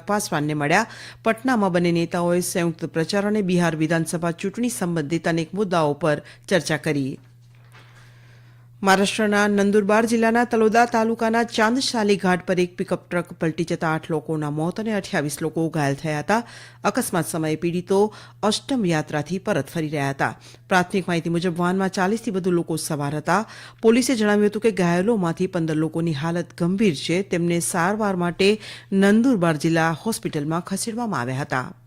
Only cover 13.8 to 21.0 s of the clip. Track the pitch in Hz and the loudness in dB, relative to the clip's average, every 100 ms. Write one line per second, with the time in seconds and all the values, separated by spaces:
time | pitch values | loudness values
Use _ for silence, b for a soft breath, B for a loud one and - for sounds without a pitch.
13.8 | 165 156 - 156 - 160 147 151 160 185 | -2 -2 -2 -4 -4 -4 -4 -2 -4 -4
14.8 | 220 208 - 180 147 - 160 156 160 165 | -4 -4 -2 -4 -4 -4 -4 -2 -2 0
15.8 | 139 139 160 151 147 214 240 B B B | -2 -2 -4 -4 -2 -2 -2 B B B
16.8 | - 233 - 185 156 175 156 156 170 170 | -4 -2 -2 -2 -2 -2 -2 -2 -2 -4
17.8 | 175 196 214 B B B 208 214 - 269 | 0 2 2 B B B -2 -2 -2 -2
18.8 | 185 160 151 151 143 185 - 185 135 170 | 0 0 -2 -4 -4 -6 -2 -2 -2 -4
19.8 | 156 151 139 139 139 - B B - 190 | -4 -2 -4 -2 -4 -4 B B 0 2
20.8 | 180 202 | 2 -2